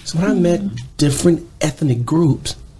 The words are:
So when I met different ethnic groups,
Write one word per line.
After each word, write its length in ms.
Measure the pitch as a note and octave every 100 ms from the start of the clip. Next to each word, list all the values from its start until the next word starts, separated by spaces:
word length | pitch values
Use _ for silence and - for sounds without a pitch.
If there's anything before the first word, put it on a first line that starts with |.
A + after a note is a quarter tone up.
| -
So 120 | D#3+
when 140 | F#3+
I 20 |
met 280 | F#3+ F3 E3+ G2 - - -
different 440 | C#3+ C3+ F3+ E3 - -
ethnic 460 | D3+ C#3 D3+ A#2 A#2
groups, 500 | D#3+ D#3+ - - - -